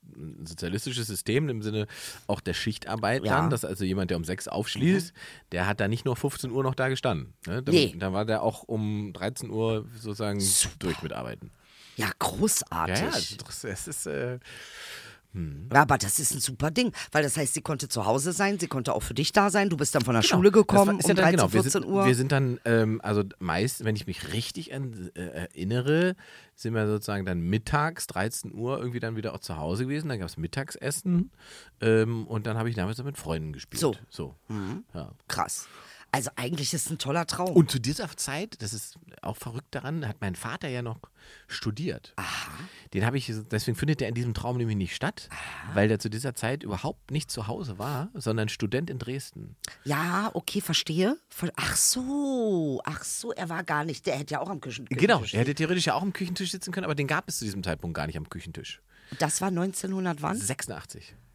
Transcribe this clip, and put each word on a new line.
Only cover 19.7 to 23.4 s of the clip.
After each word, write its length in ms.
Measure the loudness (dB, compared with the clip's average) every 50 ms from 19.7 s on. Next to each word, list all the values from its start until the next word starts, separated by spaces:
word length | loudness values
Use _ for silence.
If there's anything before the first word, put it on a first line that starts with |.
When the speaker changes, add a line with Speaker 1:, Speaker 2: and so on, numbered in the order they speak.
| 4 2
Speaker 2:
bist 160 | 2 2 2
dann 100 | 2 4
von 120 | 4 4
der 80 | 6 6
Speaker 1:
Genau. 140 | 6 6 10
Speaker 2:
Schule 120 | 10 10
Speaker 1:
Das 60 | 10 10
war, 60 | 8
Speaker 2:
gekommen 340 | 8 8 8 8 8 6 4
Speaker 1:
ist 80 | 4 4
ja 40 |
Speaker 2:
um 60 | 6 6
Speaker 1:
dann, 140 | 8 6
genau, 120 | 8 6 6
Speaker 2:
dreizehn, 100 | 6 6
Speaker 1:
wir 80 | 4 4 4
sind, 20 | 2 2 2
Speaker 2:
vierzehn 80 | 2 2
Uhr. 120 | 4 6 6
Speaker 1:
wir 80 | 6
sind 160 | 6 4 4
dann, 280 | 4 4 4 4 2 0 _
ähm, 340 | 4 6 6 6 4 2 0 0
also 200 | 2 2 2 2 0 -2
meist, 460 | _